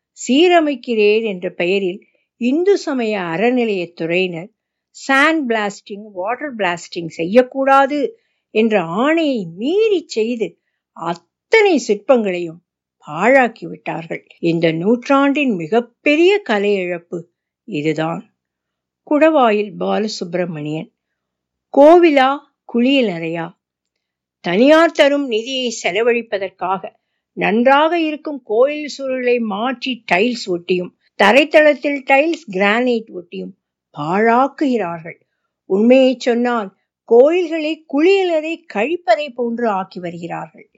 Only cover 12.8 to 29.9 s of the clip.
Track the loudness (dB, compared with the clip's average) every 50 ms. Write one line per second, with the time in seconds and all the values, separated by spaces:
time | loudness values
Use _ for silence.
12.8 | _ _ _ _ _ -12 -6 -2 2 4 4 4 4 2 -2 -8 -14 -16 -16 -14
13.8 | -10 -10 -10 -10 -10 -10 -12 -14 -14 _ _ _ -2 -2 0 0 0 0 0 0
14.8 | 0 0 0 0 0 0 0 2 2 2 0 0 0 -2 -2 -4 -4 -2 -2 -2
15.8 | -2 -4 _ _ 0 0 2 4 4 4 2 0 0 -2 -2 -2 0 0 0 -2
16.8 | -2 -4 -6 -8 -10 _ -12 -12 -12 _ _ _ _ _ _ _ _ -10 -8 -4
17.8 | -2 -2 -2 -2 -2 -4 -6 -8 -10 _ _ _ _ _ _ _ _ _ _ _
18.8 | _ _ _ _ _ -2 2 4 4 4 4 4 4 4 2 0 -2 -4 -8 -6
19.8 | -4 -4 -2 -2 -4 -4 -6 -8 -8 -6 -4 -4 -4 -4 -6 -8 -8 -8 -8 -8
20.8 | -10 -12 _ _ _ _ _ _ _ _ _ _ _ _ _ _ _ _ 4 6
21.8 | 8 8 8 8 6 6 4 4 2 2 0 -2 -8 _ _ _ _ -6 -2 0
22.8 | 2 2 2 2 0 0 -2 -4 -6 -6 -6 -8 -8 -10 -12 _ _ _ _ _
23.8 | _ _ _ _ _ _ _ _ _ _ _ _ -6 -2 2 4 6 6 6 6
24.8 | 6 4 4 2 2 2 2 0 -2 -2 -4 -4 -4 -4 -4 -4 -4 -4 -4 -6
25.8 | -6 -4 -2 0 0 0 0 -2 -2 -6 -6 -6 -6 -8 -8 -8 -6 -4 -4 -6
26.8 | -6 -10 -18 _ _ _ _ _ _ _ _ -4 -2 0 0 2 4 4 4 4
27.8 | 4 2 0 0 -2 -2 -4 -6 -8 -10 -12 -10 -8 -2 0 2 2 2 0 -4
28.8 | -10 -10 -12 -10 -8 -6 -6 -4 -2 0 0 0 -2 -4 -4 -4 -4 -4 -6 -6
29.8 | -8 -8